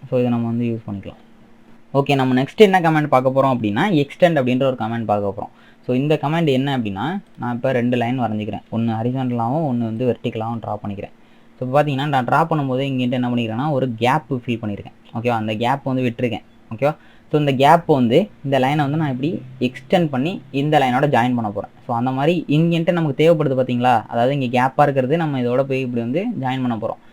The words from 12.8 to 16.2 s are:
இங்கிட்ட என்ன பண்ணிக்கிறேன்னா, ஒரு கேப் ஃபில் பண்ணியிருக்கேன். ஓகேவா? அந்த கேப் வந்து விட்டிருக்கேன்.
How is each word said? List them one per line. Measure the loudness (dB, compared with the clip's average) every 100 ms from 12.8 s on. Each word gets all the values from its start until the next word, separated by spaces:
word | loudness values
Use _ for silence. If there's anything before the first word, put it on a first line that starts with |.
இங்கிட்ட | -2 -2 0
என்ன | 0 0
பண்ணிக்கிறேன்னா, | -2 -2 -2 -2
ஒரு | 0 -2 0
கேப் | 0 0 -2
ஃபில் | -6 -4
பண்ணியிருக்கேன். | -6 -4 -8 -10 -20 -14
ஓகேவா? | -6 -2
அந்த | -2 -2
கேப் | -2 -2 -2
வந்து | -2 -2
விட்டிருக்கேன். | -2 -2